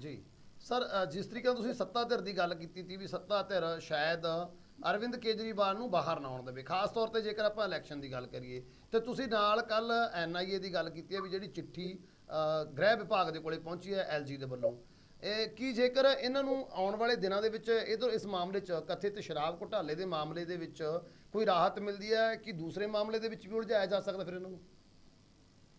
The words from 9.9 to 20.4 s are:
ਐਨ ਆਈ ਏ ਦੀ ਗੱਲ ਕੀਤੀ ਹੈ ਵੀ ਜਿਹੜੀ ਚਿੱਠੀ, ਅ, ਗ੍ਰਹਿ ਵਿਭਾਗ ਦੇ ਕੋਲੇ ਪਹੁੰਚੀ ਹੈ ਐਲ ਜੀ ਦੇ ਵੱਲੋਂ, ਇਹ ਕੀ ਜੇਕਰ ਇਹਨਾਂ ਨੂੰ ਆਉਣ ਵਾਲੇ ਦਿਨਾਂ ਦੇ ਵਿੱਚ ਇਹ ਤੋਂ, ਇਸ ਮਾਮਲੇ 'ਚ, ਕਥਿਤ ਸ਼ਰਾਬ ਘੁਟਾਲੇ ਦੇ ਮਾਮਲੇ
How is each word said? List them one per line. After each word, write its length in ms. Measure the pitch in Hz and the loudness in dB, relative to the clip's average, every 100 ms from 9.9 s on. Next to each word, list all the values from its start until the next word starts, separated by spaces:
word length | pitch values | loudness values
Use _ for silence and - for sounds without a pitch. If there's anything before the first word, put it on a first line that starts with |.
| 233 226 | 2 2
ਐਨ 200 | 175 165 | 0 -2
ਆਈ 160 | 175 190 | -2 -2
ਏ 80 | 190 | -2
ਦੀ 140 | 185 | 0
ਗੱਲ 160 | 175 165 | -2 -2
ਕੀਤੀ 260 | 156 151 | -6 -6
ਹੈ 60 | 196 | -6
ਵੀ 80 | 190 | -4
ਜਿਹੜੀ 180 | 190 196 | -4 -6
ਚਿੱਠੀ, 460 | 170 139 - 180 | -8 -8 -6 -8
ਅ, 720 | 185 - - - 156 156 156 151 143 | -8 -14 -20 -6 0 2 0 -2 2
ਗ੍ਰਹਿ 180 | 190 | 4
ਵਿਭਾਗ 380 | 226 190 202 170 | 4 4 2 2
ਦੇ 60 | 156 | 0
ਕੋਲੇ 180 | 156 156 | -4 -4
ਪਹੁੰਚੀ 360 | 165 175 180 | -6 -8 -4
ਹੈ 140 | 196 180 | -2 0
ਐਲ 140 | 151 | -2
ਜੀ 140 | 135 139 | -2 -6
ਦੇ 80 | |
ਵੱਲੋਂ, 320 | 131 123 117 120 - - - - | -6 0 0 -2 -12 -20 -20 -8
ਇਹ 240 | 180 214 220 | -4 -2 -2
ਕੀ 260 | 220 262 | -2 0
ਜੇਕਰ 320 | 233 247 254 269 269 | 4 4 8 6 6
ਇਹਨਾਂ 220 | 247 269 | 2 0
ਨੂੰ 240 | 269 269 - | 2 0 -2
ਆਉਣ 240 | 180 190 | 0 0
ਵਾਲੇ 200 | 214 233 | 2 2
ਦਿਨਾਂ 260 | 240 185 196 | 2 2 2
ਦੇ 80 | 220 | 0
ਵਿੱਚ 200 | 214 220 226 196 | 0 2 2 2
ਇਹ 100 | 214 | 0
ਤੋਂ, 120 | 247 | 2
ਇਸ 160 | 220 | 0
ਮਾਮਲੇ 340 | 196 185 175 196 | 0 -2 0 -2
'ਚ, 120 | 185 | 0
ਕਥਿਤ 480 | 165 156 - 202 202 | -2 -2 0 -2 -2
ਸ਼ਰਾਬ 420 | 151 151 156 175 | -4 0 0 -2
ਘੁਟਾਲੇ 340 | 175 214 151 | -2 -2 0
ਦੇ 100 | 160 | -2
ਮਾਮਲੇ 400 | 185 160 151 165 | 0 0 -2 -2